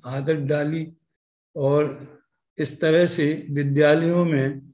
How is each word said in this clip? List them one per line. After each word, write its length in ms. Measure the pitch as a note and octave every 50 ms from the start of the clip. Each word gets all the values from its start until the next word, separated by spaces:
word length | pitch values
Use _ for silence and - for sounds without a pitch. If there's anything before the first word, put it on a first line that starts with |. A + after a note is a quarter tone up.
| -
आदत 280 | B2 C3 C#3 C#3 D#3+ D#3+
डाली, 600 | D3 C#3 C#3 D3 D3 D3 D3+ D#3+ E3 D#3+ E3 - _ _ _ _ _ _ _ _ _ _ _ -
और 580 | D#3 C3+ C#3 D3 D3 D3+ C#3 C3+ - - - - _ _ _ _ _ _ _ _
इस 240 | - D3+ D3 D3+ -
तरह 260 | F3 D#3+ D#3+ F3 F3
से 400 | E3+ F3 F3 D3 D3 D#3+ - - C#3+
विद्यालयों 760 | C#3 C#3+ C#3+ C#3+ C#3 D3 D3+ D3 D3+ E3 E3 E3+ E3+ F3 F3
में 360 | E3 D3+ C3+ C3+ C#3 C#3 - - -